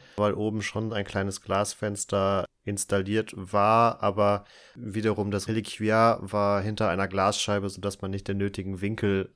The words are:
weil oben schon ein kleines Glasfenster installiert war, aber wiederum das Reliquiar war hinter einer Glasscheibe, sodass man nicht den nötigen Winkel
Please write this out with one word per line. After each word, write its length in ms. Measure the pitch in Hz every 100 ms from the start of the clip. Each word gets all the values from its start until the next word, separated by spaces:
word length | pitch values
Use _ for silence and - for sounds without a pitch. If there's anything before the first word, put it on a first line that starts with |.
| - -
weil 180 | 104
oben 280 | 98 107 107
schon 300 | 101 110 110
ein 120 | 107
kleines 380 | 98 98 98 -
Glasfenster 1040 | - 98 104 - 107 101 - 101 98 98 - _
installiert 680 | - 101 - 101 95 107 107 -
war, 680 | 92 104 104 113 117 -
aber 420 | 104 101 101 101 - - -
wiederum 560 | - 107 107 110 104 101
das 180 | 101 113
Reliquiar 720 | 113 104 - 107 110 113 - 95
war 300 | 104 101 101
hinter 260 | 104 107 104
einer 200 | 92 95
Glasscheibe, 600 | 95 98 - - 101 98
sodass 320 | 92 98 -
man 100 | 98
nicht 180 | 95 -
den 100 | 98
nötigen 420 | 98 101 95 92
Winkel 520 | 101 110 104 98 -